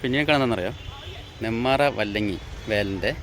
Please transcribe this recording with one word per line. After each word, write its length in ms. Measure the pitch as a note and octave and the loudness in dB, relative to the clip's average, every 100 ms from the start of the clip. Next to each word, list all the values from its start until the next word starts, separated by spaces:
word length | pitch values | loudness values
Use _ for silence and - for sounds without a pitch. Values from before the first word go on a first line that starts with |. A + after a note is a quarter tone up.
പിന്നിൽ 240 | C3 C3+ D3+ | 0 2 4
കാണുന്നതെന്നറിയോ? 440 | D3 B2+ G#2 F#2 D3 - - - - - - | 4 4 2 -2 -4 -10 -12 -12 -12 -14 -6
നെമ്മാറ 380 | A2+ A2+ B2+ C3+ C#3+ G#2+ | -2 0 2 4 4 2
വല്ലങ്ങി 360 | G#2+ G#2 G#2 F2 - - - | 0 0 0 -2 -6 -10 -2
വേലൻ്റെ 400 | G#2 G2+ G2 G#2 D#3 | 0 0 0 -2 -2